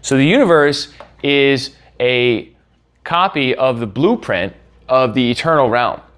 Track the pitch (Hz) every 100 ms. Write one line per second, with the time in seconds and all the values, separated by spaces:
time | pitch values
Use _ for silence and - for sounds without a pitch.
0 | - 135 139 240 220 160 147 143 - -
1 | - _ 143 143 139 135 - _ _ _
2 | 123 123 123 113 - _ _ _ _ _
3 | - 170 190 160 127 - 131 117 113 104
4 | 170 240 - 95 92 - _ _ - 131
5 | 127 131 123 120 160 156 127 120 120 -
6 | -